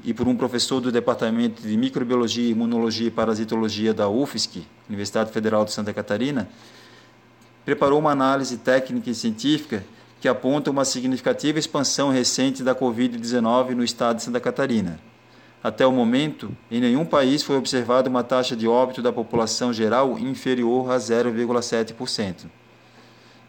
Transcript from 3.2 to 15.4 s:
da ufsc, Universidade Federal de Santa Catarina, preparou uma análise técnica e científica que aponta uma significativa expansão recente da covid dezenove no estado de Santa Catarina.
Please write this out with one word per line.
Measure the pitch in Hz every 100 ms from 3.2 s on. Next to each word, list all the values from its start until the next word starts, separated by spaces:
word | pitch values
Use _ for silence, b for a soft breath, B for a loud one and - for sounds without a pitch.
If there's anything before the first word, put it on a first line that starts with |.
| 110 107 110 113 110 107 110
da | 104 101
ufsc, | 113 143 110 - 90 76 - -
Universidade | 101 101 110 110
Federal | 113 107 107
de | 107
Santa | - 104
Catarina, | 104 101 104 135 135 92 B B B B B B B - - - -
preparou | - 143 143 147
uma | 156
análise | 139 131 139 123 117
técnica | 127 131 131 123 120
e |
científica | 110 117 110 139 151 151 107 92 B B -
que | 131
aponta | 127 131 147 143
uma | 139
significativa | 135 127 127 127 131 123 143 156
expansão | 147 147 131 - 139
recente | 131 120 - 135 131
da | 127
covid | 127 127 113 123 120
dezenove | 117 123 113 123 127
no | 123
estado | 117 - 120 113
de |
Santa | 127 120
Catarina. | 123 123 135 113 87 80 - - B B